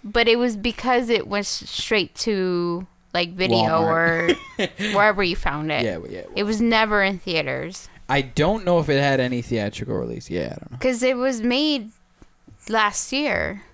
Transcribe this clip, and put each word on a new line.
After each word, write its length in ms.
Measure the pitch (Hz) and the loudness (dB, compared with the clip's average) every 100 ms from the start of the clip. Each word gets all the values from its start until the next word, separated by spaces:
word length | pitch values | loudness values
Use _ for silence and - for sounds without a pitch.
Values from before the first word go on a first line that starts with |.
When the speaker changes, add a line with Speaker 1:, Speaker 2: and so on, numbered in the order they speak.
Speaker 1:
But 240 | 208 233 233 | -2 2 4
it 80 | 233 | 4
was 180 | 247 208 | 4 0
because 520 | 226 220 247 247 233 | -4 -2 2 2 4
it 160 | 226 - | 0 0
went 180 | 202 | -2
s-, 240 | 202 - - | -2 -6 -6
straight 460 | - - 214 160 - | -8 0 0 0 -4
to, 720 | - 202 185 175 175 170 185 _ _ | -2 0 0 0 -2 -4 -8 _ _
like, 200 | 175 175 | -4 -2
video 220 | 185 185 117 - 160 | -2 2 4 4 2
Speaker 2:
Walmart. 560 | 165 165 165 165 170 - - - | 2 2 2 2 2 0 -2 -4
Speaker 1:
or 80 | 190 | -4
Speaker 2:
<laughs> 120 | - 208 | -4 -2
Speaker 1:
wherever 280 | 202 214 196 | 4 4 4
you 140 | 185 156 | 0 0
found 340 | - 147 156 | -2 -4 -2
it. 100 | 147 | -2
Speaker 2:
Yeah, 120 | 110 85 | -2 -4
well, 120 | - | -8
yeah, 120 | 90 - | -12 -8
well. 60 | 190 | -4
Speaker 1:
It 80 | |
was 160 | 208 220 | -2 0
never 420 | 233 226 220 208 | 2 4 4 2
in 160 | 196 190 | 2 0
theaters. 720 | - 160 143 131 151 185 - - - | -2 -2 -2 -4 -8 -12 -18 -20 -2
Speaker 2:
I 140 | 139 | 0
don't 420 | 131 120 156 214 | 0 0 2 2
know 140 | 180 175 | 2 2
if 100 | 151 | 4
it 120 | 139 | 2
had 200 | 139 135 | 4 2
any 220 | 123 123 | 2 -2
theatrical 540 | 117 117 104 - 113 - | -2 -2 -2 -4 -4 -4
release. 340 | 117 117 - | -4 -8 -6
Yeah, 160 | - 62 - | -6 -4 -8
I 20 | |
don't 120 | - | -14
know. 60 | 123 | -2
Speaker 1:
'Cause 240 | 254 240 | -2 2
it 140 | 254 254 | 0 2
was 260 | 254 240 | 0 0
made 480 | 233 262 302 285 220 - _ _ - _ - - - | 0 0 0 -2 -6 -18 _ _ -20 _ -20 -20 -2
last 440 | 220 208 - - | 2 2 0 -4
year. 500 | 262 294 - 73 202 - | -2 0 -2 -4 -6 -14